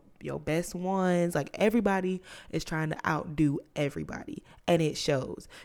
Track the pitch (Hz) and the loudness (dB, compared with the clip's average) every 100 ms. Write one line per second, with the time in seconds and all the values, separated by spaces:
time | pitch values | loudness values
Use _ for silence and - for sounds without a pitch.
0 | - - 147 147 151 160 175 175 185 190 | -12 -14 -8 -6 -2 -2 -2 -4 -2 2
1 | 185 175 175 160 - - 214 233 202 190 | 4 4 2 0 -4 0 2 4 2 2
2 | 185 185 - - - 165 - 156 156 - | 0 -2 -6 -20 -6 -6 -4 -2 -2 -2
3 | 185 156 - 147 147 147 - - 143 - | -2 -2 -2 2 2 2 -4 -4 -2 -2
4 | 151 - - - - - - 170 156 147 | -8 -10 -10 -14 -14 -8 2 4 4 0
5 | - 139 - - - - | 0 0 0 -10 -14 -20